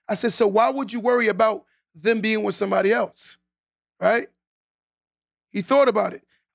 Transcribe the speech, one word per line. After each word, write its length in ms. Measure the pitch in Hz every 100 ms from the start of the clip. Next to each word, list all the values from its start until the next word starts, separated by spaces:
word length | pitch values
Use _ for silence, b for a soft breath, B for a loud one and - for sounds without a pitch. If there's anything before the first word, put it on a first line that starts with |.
| b
I 60 |
said, 200 | 202 233
"So 140 | - 214
why 220 | 208 240
would 240 | 269 208
you 60 | 233
worry 300 | 233 247 214
about 360 | 190 220 202 _ _ _ 160
them 260 | 202 220
being 220 | 220 214
with 100 | 208
somebody 400 | - 196 190 196
else?" 460 | 233 190 - - - _ _ _ _ _ -
Right? 280 | 185 233 - _ _ _ _ _ _ _ _ _ _ _ _
He 140 | 202
thought 240 | - 277 262
about 260 | 202 180
it. 100 | - _ _ _